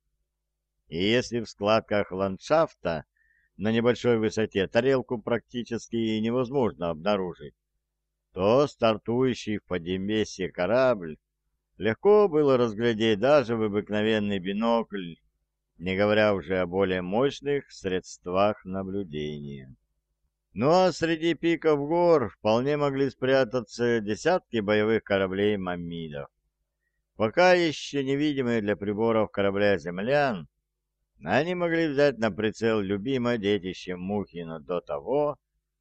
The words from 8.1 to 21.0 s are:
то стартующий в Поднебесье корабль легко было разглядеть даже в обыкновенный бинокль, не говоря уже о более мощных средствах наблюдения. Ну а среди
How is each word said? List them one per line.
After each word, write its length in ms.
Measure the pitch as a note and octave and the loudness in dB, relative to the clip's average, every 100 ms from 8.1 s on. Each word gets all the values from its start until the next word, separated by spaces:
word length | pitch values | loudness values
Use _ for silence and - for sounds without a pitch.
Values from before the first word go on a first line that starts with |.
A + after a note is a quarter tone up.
| _ _ | _ _
то 340 | F#2+ G2 B2+ C#3+ | -2 2 4 2
стартующий 920 | - A2+ G#2+ - A#2+ C3 A2+ - G#2+ | 2 0 0 -2 0 0 -2 -4 -6
в 60 | |
Поднебесье 880 | - F#2 E2 F#2 G2 A2 G#2 - F2 | -4 -6 -4 -4 -2 0 -2 -4 -6
корабль 640 | - F2+ A#2+ C3 A2+ E2+ D2+ _ _ _ _ _ - | -2 0 2 2 0 -4 -12 _ _ _ _ _ -6
легко 500 | F#2+ A2 G3 G#3 G#3 | -4 0 4 6 4
было 280 | D3+ D3 B2+ | 4 4 4
разглядеть 640 | A#2+ G#2 A#2+ A2 A2+ G#2 | 2 0 -2 2 2 2
даже 360 | B2 D3 A2 A#2 | 4 4 4 0
в 60 | |
обыкновенный 760 | A2 G2+ G2 G#2 G#2+ A2 G#2 G2 | 0 -2 -2 -2 0 0 0 -4
бинокль, 760 | F2+ G2+ A#2 A#2 A2 G2+ F2 D#2+ _ _ _ _ _ - | -4 -2 0 0 0 -8 -10 -14 _ _ _ _ _ -10
не 180 | E2+ F#2+ | -4 0
говоря 380 | G#2 G#2+ G#2+ | 2 4 2
уже 240 | G2 E2+ F#2 | 0 -2 -2
о 80 | F2+ | 0
более 360 | F2+ F#2+ F#2 | 0 0 0
мощных 680 | F2+ G#2 C#3 C#3 C#3 C#3+ - | -2 0 0 -2 -4 -4 -6
средствах 920 | - F#2+ F#2 - - F2+ F#2 G#2 G#2 | -10 -4 -4 -6 -14 -4 0 0 0
наблюдения. 1120 | F#2 F#2+ F#2+ G2 F#2 D2 D2+ D2+ C#2+ C#2 C2 B1+ _ _ _ _ _ _ _ | -8 -8 -6 -6 -6 -8 -8 -8 -12 -14 -18 -20 _ _ _ _ _ _ _
Ну 180 | F#2+ B2+ | -2 2
а 220 | F3+ F#3 | 4 4
среди 420 | D#3 | 2